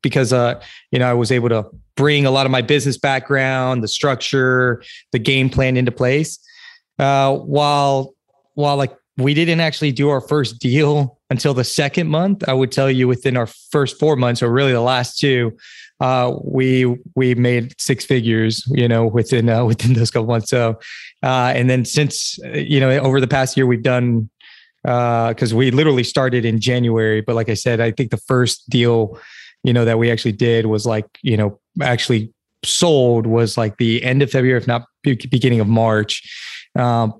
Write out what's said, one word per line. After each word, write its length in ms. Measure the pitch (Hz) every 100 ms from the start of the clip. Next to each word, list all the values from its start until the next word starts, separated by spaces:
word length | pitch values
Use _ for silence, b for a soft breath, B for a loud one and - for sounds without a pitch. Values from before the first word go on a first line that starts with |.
because, 300 | 135 139 120
uh, 280 | 127 120 127 B B B
you 80 | 131
know, 100 | 123
I 40 |
was 160 | 120 113
able 200 | 123 117
to 140 | 113 101 - - -
bring 300 | 143 147 135
a 40 |
lot 120 | 135 131
of 40 |
my 120 | 131
business 360 | 113 147 135 120
background, 840 | 143 131 - 139 131 131 127 127
the 40 | 107
structure, 960 | - 147 127 - 139 127 127 127 120 B B -
the 60 | 139
game 280 | 113 135 131
plan 260 | 135 131 127
into 160 | 123
place. 460 | - 127 143 156 - B B B B _ -
Uh, 380 | 139 139 135 139
while, 800 | - 143 143 143 139 135 135 _ _ _ _
while, 220 | - 147 143
like, 200 | 131 - _ -
we 140 | 135
didn't 280 | 147 170 165
actually 320 | 160 - 151
do 160 | 123 143
our 100 | 135
first 380 | - 151 120 117
deal 600 | 127 131 147 147 135 - -
until 240 | 123 147
the 100 | 127
second 420 | 117 - 143 180 160
month, 380 | 151 190 196 -
I 40 |
would 180 | 131 131
tell 180 | 139 135
you 180 | 131 127
within 280 | 123 139 127
our 100 | 113
first 520 | - - 147 135 -
four 160 | 156
months, 280 | 139 123 120
or 100 | 120
really 200 | 123 139
the 80 | 120
last 360 | 120 127 123 -
two, 380 | 143 127 117 113 B B B -
uh, 320 | 131 127 123 -
we, 520 | 143 135 131 131 123 123 - -
we 180 | 127
made 400 | 120 123 120 123 -
six 240 | - 127
figures, 600 | - 131 117 113 110 110 123
you 180 | 135 120
know, 200 | 117 113
within, 420 | 117 110 123 117
uh, 160 | 113
<laughs> 60 | 120
within 240 | 113 117
those 160 | 117 117
couple 180 | 123 113
months. 220 | 117 -
So, 280 | 127 113 110 B B B -
uh, 280 | 127 131 123 127
and 120 | 123
then 160 | 127
since, 540 | 117 147 143 - - -
uh, 60 | 127
you 280 | 143 - 143
know, 120 | 131 135
over 220 | 131 135
the 60 | 131
past 300 | 135 131 -
year, 100 | 127
we've 160 | 120
done, 460 | 123 123 123 117 110 _ B B B _ -
uh, 460 | 120 120 117 117
'cause 180 | 117 120
we 180 | 113 131
literally 320 | 127 156 127
started 400 | 117 - 131 123
in 160 | 113 110
January, 600 | 120 123 120 113 110 110
but 120 | 107
like 140 | 113 113
I 60 |
said, 260 | 104 127 113
I 100 | 117
think 200 | 110 120
the 60 | 113 -
first 400 | 131 120 - -
deal, 480 | 123 120 117 107 B B B B _
you 80 | 127
know, 120 | 120
that 140 | 113 113
we 120 | 117
actually 220 | 113 120
did 340 | 104 120 117 110
was, 200 | 107 117
like, 200 | 110 - _
you 140 | - 107
know, 220 | 104 104 _ -
actually 480 | 135 120 - 117 110 _ _ _
sold 640 | - - 175 147 123 117 113
was, 300 | 113 113 -
like, 200 | 110 -
the 240 | 117 113
end 180 | 127 131
of 80 | 139
February, 280 | 135 127 123
if 80 | -
not 160 | 117 - _
be-, 120 | 143 123 127
beginning 300 | 123 131 117
of 60 | 104
March. 560 | 113 113 107 107 - B B B B B -
Um, 360 | 123 117 110